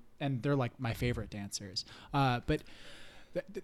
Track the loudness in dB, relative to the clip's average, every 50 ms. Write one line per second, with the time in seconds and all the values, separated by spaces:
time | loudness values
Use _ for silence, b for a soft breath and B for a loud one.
0 | -6 -10 -6 -2 0 2 2 2 4 4 4 6 4 2 0 -2 -2 0 0 2
1 | 2 2 2 2 -2 -4 -4 -6 -4 -4 -4 -6 -6 -6 -6 -6 -6 b b b
2 | b b b 4 6 6 4 2 2 2 2 2 0 b b b b b b b
3 | b b b b b b b -4 -4 -4 -6 -6